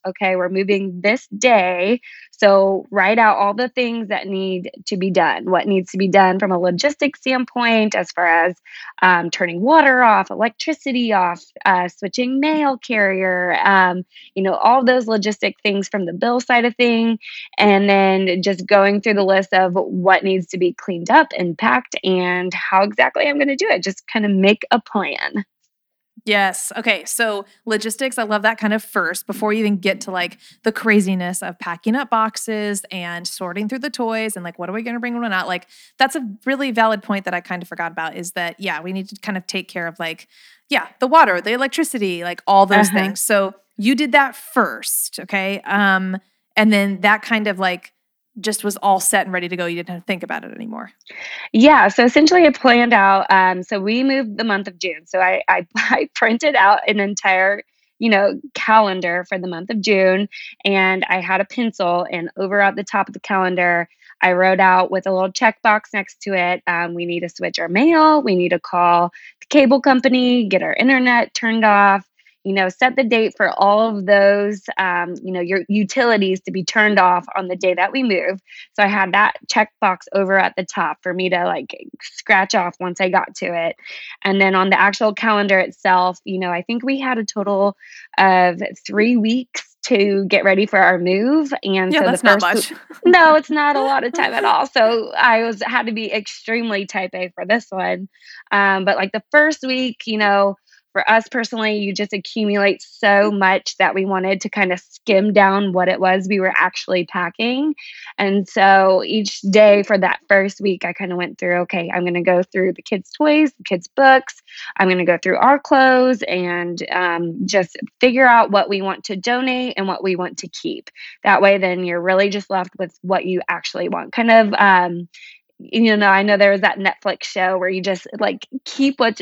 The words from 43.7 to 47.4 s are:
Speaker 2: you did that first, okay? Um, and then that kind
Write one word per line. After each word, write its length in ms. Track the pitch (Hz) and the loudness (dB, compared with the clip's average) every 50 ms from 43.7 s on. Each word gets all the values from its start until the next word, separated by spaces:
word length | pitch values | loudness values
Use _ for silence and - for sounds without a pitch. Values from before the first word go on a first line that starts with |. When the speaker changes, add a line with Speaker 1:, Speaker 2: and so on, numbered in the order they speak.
| _ - | _ -4
Speaker 2:
you 180 | 202 233 277 | -2 0 0
did 160 | 233 302 262 | 0 0 2
that 240 | 254 285 277 262 - | 2 2 2 2 -2
first, 880 | - - - - 262 214 156 113 - - - - - - - - - | -10 -18 -4 -2 -2 -2 -2 -4 -8 -8 -8 -6 -6 -6 -8 -10 -14
okay? 400 | - - - 196 190 190 196 - - | -10 -8 -6 -4 -4 -4 -6 -6 -6
Um, 540 | - 202 202 208 196 190 190 190 185 185 190 - _ _ _ _ _ _ 214 | -4 -2 0 2 2 2 0 0 -4 -6 -8 -10 _ _ _ _ _ _ 2
and 160 | 214 220 208 | 4 4 4
then 260 | 202 196 202 196 180 | 4 2 0 -2 0
that 200 | 190 208 208 214 | 2 2 2 2
kind 260 | - - 233 220 | 0 -2 -4 -2